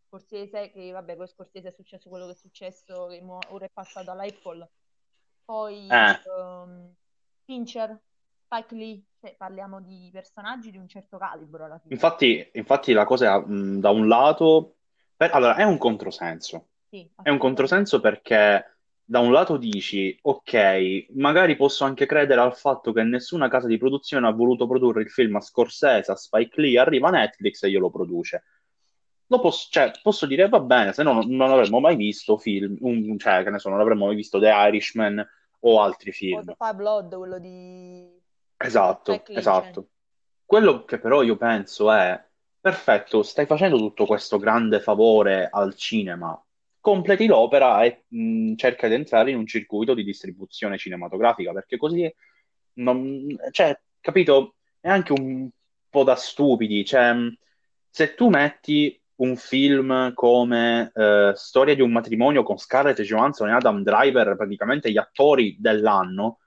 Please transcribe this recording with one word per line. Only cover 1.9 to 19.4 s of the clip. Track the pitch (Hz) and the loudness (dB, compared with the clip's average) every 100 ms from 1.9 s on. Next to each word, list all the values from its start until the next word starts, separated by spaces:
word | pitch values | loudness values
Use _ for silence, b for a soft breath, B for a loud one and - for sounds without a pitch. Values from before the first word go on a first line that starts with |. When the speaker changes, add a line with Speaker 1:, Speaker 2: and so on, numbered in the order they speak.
| 185 185 | -20 _
Speaker 1:
quello | 180 180 | -20 -20
che | |
è | 180 | -20
successo, | 185 _ 185 190 _ 185 180 | _ _ -20 -20 _ -18 -18
che | 175 | -18
mo-, | 185 180 - | -20 -20 -20
ora | 196 190 | -20 -20
è | |
passato | - 190 - 185 | -20 -20 -20 -20
alla | 185 | -16
Apple, | 196 202 185 170 170 _ _ _ _ _ _ _ | -16 -18 -20 -20 -20 _ _ _ _ _ _ _
poi, | - 220 214 208 196 | -16 -12 -12 -14 -2
Speaker 2:
Eh. | 120 107 - 185 185 | 2 2 0 -8 -16
Speaker 1:
ehm, | 185 180 180 180 175 180 _ _ _ _ | -16 -18 -20 -20 -20 _ _ _ _ _
Fincher, | - 254 233 240 220 220 _ _ _ _ | -18 -14 -14 -10 -12 -14 _ _ _ _
Spike | - 226 226 | -14 -14 -12
Lee, | 226 220 208 202 _ | -16 -16 -18 _ _
cioè, | 208 - | -20 -20
parliamo | 190 190 196 190 | -18 -18 -18 -20
di | 185 190 180 | -20 -20 -20
personaggi | 185 190 - 202 254 220 | -20 -20 -18 -16 -16 -18
di | 190 | -20
un | 185 | -20
certo | 202 196 190 | -20 -20 -14
calibro | 190 160 156 156 156 | -14 -14 -20 -20 -20
alla | 160 | -20
fine. | - | -14
Speaker 2:
Infatti, | 127 165 165 131 101 - | -2 -2 2 0 0 -4
infatti | - 107 139 - | -10 -2 -2 2
la | 110 | 2
cosa | 104 127 117 98 | 2 2 2 0
è, | - | -2
mm, | 101 98 98 | -6 -6 0
da | 101 | 2
un | 107 110 | 2 4
lato... | 117 143 151 160 160 156 _ _ _ _ - | 4 4 4 4 4 2 _ _ _ _ -2
Per-, | 165 | 0
allora, | 147 120 | 2 2
è | 113 | 2
un | 208 160 | 2 2
controsenso. | 120 104 95 - 85 82 - 82 - _ _ | 0 -4 -8 -10 -12 -12 -14 -16 -18 _ _
Speaker 1:
Sì, | 202 | -20
Speaker 2:
È | |
un | 170 | -20
Speaker 1:
assolutamente. | _ 151 143 131 | _ -4 0 0
Speaker 2:
controsenso | 131 135 185 202 135 | 0 0 0 0 0
perché | 110 104 - 110 104 101 - _ _ _ | 0 -2 0 2 4 2 -2 _ _ _
da | - 120 | -4 0
un | 120 | 4
lato | 135 | 4